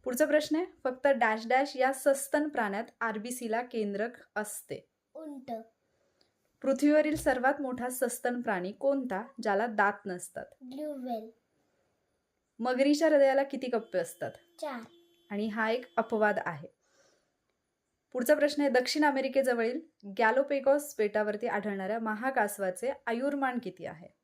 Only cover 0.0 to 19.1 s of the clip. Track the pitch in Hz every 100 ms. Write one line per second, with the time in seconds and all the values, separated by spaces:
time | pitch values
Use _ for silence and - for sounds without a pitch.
0 | 254 247 302 302 294 311 370 _ 262 254
1 | 277 262 226 220 226 254 285 262 262 269
2 | 285 277 - 302 302 285 214 196 240 _
3 | 226 214 226 247 233 220 247 233 208 196
4 | 233 247 - - 214 - - 143 _ _
5 | _ 294 311 277 254 226 226 _ _ _
6 | _ _ _ _ _ _ 262 262 294 302
7 | 302 311 294 254 262 285 269 247 247 254
8 | 240 - 247 240 240 190 185 214 277 277
9 | 254 190 233 - 220 196 233 214 202 202
10 | 196 180 - - - _ 254 269 302 277
11 | 254 226 226 _ _ _ _ _ _ _
12 | _ _ _ _ _ - 240 254 277 294
13 | 320 302 269 269 277 262 254 233 220 185
14 | - - 117 - _ _ 302 247 226 _
15 | _ _ _ 202 220 214 220 240 247 -
16 | 220 220 214 202 - 156 160 _ _ _
17 | _ _ _ _ _ _ _ _ _ _
18 | _ 254 240 294 285 285 285 247 247 302
19 | 302